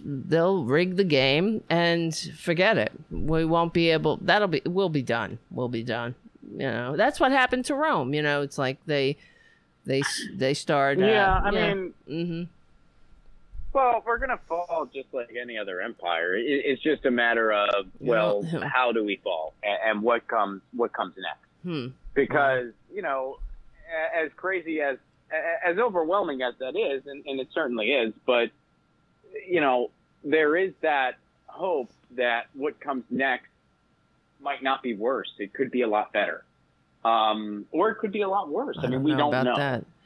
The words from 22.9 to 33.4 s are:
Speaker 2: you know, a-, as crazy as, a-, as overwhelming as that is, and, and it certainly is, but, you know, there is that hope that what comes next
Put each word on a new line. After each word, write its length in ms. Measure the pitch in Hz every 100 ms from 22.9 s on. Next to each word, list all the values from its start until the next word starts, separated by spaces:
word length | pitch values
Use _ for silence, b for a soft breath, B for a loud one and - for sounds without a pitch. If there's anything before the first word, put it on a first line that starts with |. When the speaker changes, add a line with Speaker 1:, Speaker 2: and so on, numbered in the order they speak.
Speaker 2:
you 80 | 196
know, 360 | 170 135 131 131 - - - - 165
a-, 340 | 160 160 165
as 60 | 156 -
crazy 440 | 180 190 160 156
as, 160 | 143 131 _ _ _
a-, 360 | 156 156 165 180
as 100 | 175
overwhelming 640 | 240 180 160 196 175 135
as 120 | 123 117
that 160 | 131 175
is, 260 | 196 135 143
and, 180 | 139 147
and 140 | 135
it 80 | 131
certainly 400 | 165 143 120 107
is, 200 | 139 113 - -
but, 240 | 123 117 - _ _ _ _ _ _ - - -
you 120 | 175
know, 300 | 143 127 123 - _ _
there 320 | 147 156 151 165
is 160 | 190 143
that 340 | 156 143 127 - _ _ -
hope 440 | - 185 156 117 _ _ 123
that 300 | 120 117 -
what 260 | 139 147 -
comes 240 | - 131 -
next 380 | 123 135 123